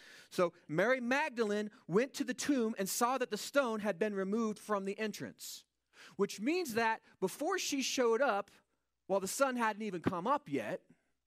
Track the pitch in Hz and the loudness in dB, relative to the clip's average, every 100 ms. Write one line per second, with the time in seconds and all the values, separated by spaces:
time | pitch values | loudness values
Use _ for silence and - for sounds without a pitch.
0 | - - - - 175 - - 151 208 262 | -18 -20 -8 0 0 0 -4 0 2 2
1 | 240 269 311 233 214 208 214 - - 175 | 2 0 0 0 0 0 -2 -8 0 2
2 | 262 - 247 247 - 277 220 226 190 - | 2 -2 -4 -4 0 2 2 0 -2 0
3 | 240 262 247 208 - 285 254 220 208 180 | 2 2 -2 -4 0 0 2 0 -2 0
4 | 214 196 190 214 220 208 - 208 196 202 | -2 0 -2 0 0 -4 -2 -2 -2 -4
5 | 220 202 120 - - - - _ _ - | -4 -4 -10 -10 -14 -14 -18 _ _ -20
6 | - - 196 - 220 349 330 220 226 220 | -20 -2 -2 0 -2 0 0 0 0 0
7 | - _ 185 - 302 381 - 277 247 - | -6 _ -4 -2 -2 -2 -2 -2 -2 2
8 | 240 226 277 202 - - _ _ _ _ | 2 4 2 2 -4 -14 _ _ _ _
9 | _ - 185 - 269 247 226 208 214 180 | _ 0 0 0 2 2 0 0 -4 -2
10 | - 185 196 277 - 139 107 180 - - | -2 -2 0 0 0 -4 -2 -6 -10 -20
11 | _ _ | _ _